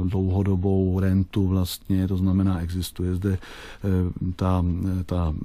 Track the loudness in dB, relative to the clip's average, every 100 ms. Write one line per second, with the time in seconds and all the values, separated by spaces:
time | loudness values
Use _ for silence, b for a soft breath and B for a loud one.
0 | 0 0 2 2 2 2 2 2 2 2
1 | 2 2 2 0 2 2 0 -4 -2 0
2 | 0 0 2 4 2 0 -2 -4 -6 -4
3 | -2 0 0 -2 -6 -16 -16 -6 -2 0
4 | 0 -4 -6 -2 0 2 0 -2 -2 -4
5 | -2 -2 -2 -2